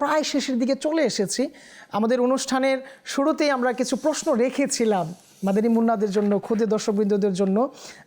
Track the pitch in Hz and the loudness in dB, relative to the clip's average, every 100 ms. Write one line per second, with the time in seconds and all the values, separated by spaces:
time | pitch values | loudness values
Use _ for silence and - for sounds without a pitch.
0 | 285 302 - 285 - 247 254 269 311 320 | 0 0 0 -2 -2 -2 0 -2 -2 0
1 | 247 - 190 - 285 - - - - 202 | 0 0 -4 -2 -4 -6 -20 -20 -8 -2
2 | 226 247 247 262 - 262 269 262 262 - | 0 2 2 0 -2 0 0 -2 -6 -18
3 | - - 294 311 294 262 247 247 247 254 | -8 0 0 2 0 2 0 0 -2 0
4 | 311 285 320 233 262 277 277 - 220 196 | -2 -2 0 2 2 0 -2 0 0 0
5 | 170 175 - - 196 202 233 226 226 220 | -2 -8 -20 -6 0 2 2 2 2 2
6 | 214 208 202 202 - 214 220 214 220 202 | 0 0 2 0 0 0 0 0 0 0
7 | 202 208 202 180 190 202 277 - - - | 2 2 0 0 0 2 0 -6 -20 -18